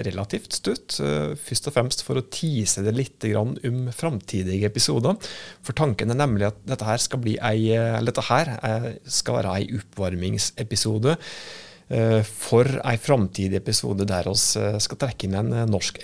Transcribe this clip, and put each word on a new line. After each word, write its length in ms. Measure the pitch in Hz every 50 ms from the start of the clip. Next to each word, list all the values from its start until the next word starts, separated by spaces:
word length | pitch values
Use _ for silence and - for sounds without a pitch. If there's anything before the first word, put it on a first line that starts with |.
| - 101
relativt 480 | 90 95 101 - - 220 - - -
stutt, 480 | - - 294 - - - - - - 143
eh, 320 | 143 151 151 147 151 151
først 320 | 147 - - - - - 147
og 80 | -
fremst 320 | 135 120 127 - - - -
for 80 | 131
å 80 | 131 127 -
tease 480 | - - - 160 147 117 104 - - 98 98 107
det 80 | 113
litt 240 | 131 131 - - _ - 107
grann 320 | 107 107 107 123 143 -
om 320 | - 123 120 127 127 123
framtidige 800 | 120 - - 165 143 98 - - - 98 92 92 92 98 104 104
episoder, 480 | 104 123 - - 147 117 117 147 196 214 - - - - - - - -
for 160 | - - 120
tanken 400 | - 156 143 104 - 110 110 120
er 80 | 135 147
nemlig 240 | 139 110 98 101 104
at 160 | 107 - -
dette 240 | - 131 - 107 110
her 80 | 110 120 -
skal 160 | - - 135 120 110
bli 80 | 110 - -
ei, 320 | 117 110 110 110 110 113
eh, 220 | 113 117 113 113 113
eller 160 | 113 120 -
dette 160 | - - -
her, 160 | 120 131 165 139 113 113 -
eh, 320 | 117 110 113 120 117 - - -
skal 320 | 127 - - - - 123
være 160 | 120 107 95 90 98
ei 80 | 107 - 120
oppvarmingsepisode, 1400 | 107 - - - 104 95 90 90 87 90 95 101 95 - - - - 107 - 113 107 - 110 110 107 113 139 165 165 - - - - - - - - - - - - - -
eh, 320 | 127 120 113 113 110 110
for 480 | 107 - - - - - - 117 123 135 131 - -
ei 120 | 135 117 110
framtidig 560 | - - 143 123 98 92 - - 95 95 98 98
episode 480 | - 113 107 - - 104 98 95 98
der 220 | 98 92 90 85 92
oss, 260 | 98 104 - - -
eh, 220 | 107 104 104 107 104
skal 200 | - - - -
trekke 260 | 143 127 - - -
inn 80 | 95 95
en, 200 | 98 113 120 120
eh, 120 | 120 117
norsk 320 | 110 104 - - - - -